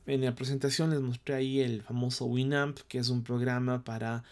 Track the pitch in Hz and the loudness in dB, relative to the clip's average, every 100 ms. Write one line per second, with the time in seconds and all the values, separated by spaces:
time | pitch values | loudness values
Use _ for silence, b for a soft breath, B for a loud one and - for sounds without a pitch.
0 | - 139 131 120 127 135 139 135 160 151 | -2 0 2 0 -2 0 0 2 2 2
1 | 127 123 - 135 135 135 127 110 113 123 | 0 -4 -2 -2 2 2 2 0 -4 -2
2 | 123 123 120 123 131 143 143 139 - 127 | 0 -2 0 2 2 2 0 -4 -6 -2
3 | 120 123 120 123 123 123 127 127 123 113 | 0 0 0 0 2 2 0 -2 -4 -4
4 | 113 117 B | -4 -4 B